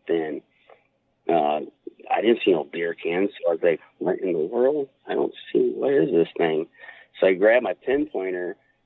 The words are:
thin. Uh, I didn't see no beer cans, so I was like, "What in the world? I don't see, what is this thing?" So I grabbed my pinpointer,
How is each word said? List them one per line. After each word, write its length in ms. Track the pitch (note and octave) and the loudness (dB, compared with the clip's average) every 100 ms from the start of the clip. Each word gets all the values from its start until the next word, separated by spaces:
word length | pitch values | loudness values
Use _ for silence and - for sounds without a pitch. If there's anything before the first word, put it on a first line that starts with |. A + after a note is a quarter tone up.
| - | -2
thin. 340 | E2 D#2 - - _ _ - _ _ _ _ - | -2 -2 -8 -12 _ _ -20 _ _ _ _ -2
Uh, 340 | E2 D2 D2+ D2 - - - - | 0 2 -2 -6 -14 -20 -14 -4
I 100 | F#2+ | 0
didn't 180 | G#2 A#2 - | 2 2 2
see 60 | |
no 120 | E2+ C#2+ | 0 0
beer 280 | E2 E2+ | -6 -6
cans, 380 | E2+ E2 E2+ G2 | -4 -4 -2 -2
so 180 | - E2+ | -2 -4
I 20 | |
was 100 | E2 | 0
like, 160 | F2+ D#2+ - - | 0 0 -4 -6
"What 220 | F2+ F#2+ | -4 -2
in 140 | F#2+ | -2
the 60 | E2+ | -2
world? 500 | D#2+ A#2 B2+ D3+ C3+ _ - | -2 0 2 0 -4 _ -6
I 60 | |
don't 200 | - C#3 - - | -2 -2 -4 -4
see, 200 | - B2 | 0 0
what 200 | - B2+ | 0 0
is 180 | C#3 D#3 | 2 2
this 160 | F2 E3 - | 2 0 0
thing?" 300 | - D#2 E2 - - - - - | 0 0 -4 -10 -20 -20 -20 0
So 80 | F#2+ | 2
I 60 | |
grabbed 300 | F#2 G#2 A#2+ | 4 4 4
my 120 | A2+ F2+ | 2 -4
pinpointer, 800 | - C3+ D3+ - F#2 F2+ F2+ G2 _ _ | -2 -2 -2 -4 -6 -4 -6 -10 _ _